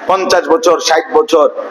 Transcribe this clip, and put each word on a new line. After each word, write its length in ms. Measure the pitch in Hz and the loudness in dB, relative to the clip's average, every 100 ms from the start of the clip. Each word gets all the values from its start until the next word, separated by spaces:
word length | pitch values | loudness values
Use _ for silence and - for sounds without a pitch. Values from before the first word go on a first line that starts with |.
| - | -2
পঞ্চাশ 420 | 190 185 180 147 | -2 0 0 2
বছর, 300 | 160 165 156 | -2 0 -2
ষাট 340 | - 160 - | 0 -2 0
বছর, 360 | 156 - 165 190 - - | 0 2 2 2 -2 -10